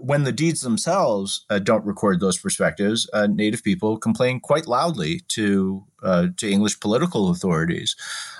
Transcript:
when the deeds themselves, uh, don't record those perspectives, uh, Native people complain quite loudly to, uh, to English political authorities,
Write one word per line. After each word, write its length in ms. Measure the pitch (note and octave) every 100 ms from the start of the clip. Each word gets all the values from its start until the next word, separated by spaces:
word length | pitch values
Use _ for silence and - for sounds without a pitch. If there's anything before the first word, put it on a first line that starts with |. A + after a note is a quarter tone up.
when 240 | B2+ C#3+
the 80 | C#3
deeds 280 | A2+ E3 D3
themselves, 840 | B2+ G#2+ D#3+ F#3+ D3+ G#2 G2 - -
uh, 120 | G#2
don't 260 | G2+ A2 G#2
record 320 | G2 G#2 F2+
those 180 | F#2+ F2+
perspectives, 720 | G2 - F2+ D#2 G2+ A2+ -
uh, 160 | G#2+ G#2
Native 340 | G2+ G#2+ A#2
people 340 | G#2 F2+ G#2+ A2
complain 440 | A2+ A2 B2+ B2+
quite 260 | - D3 C3+
loudly 540 | A#2+ E3+ C3+ D#2 F3+ -
to, 580 | - G#2 G2 F#2+ F#2+ - _
uh, 240 | F#2+ F2+ F2+ F2+
to 140 | G#2+
English 300 | G2 G#2 -
political 500 | G#2 B2+ F3 A#2 F#2+
authorities, 680 | F2 F#2+ D#2+ E2 E2 - - - - -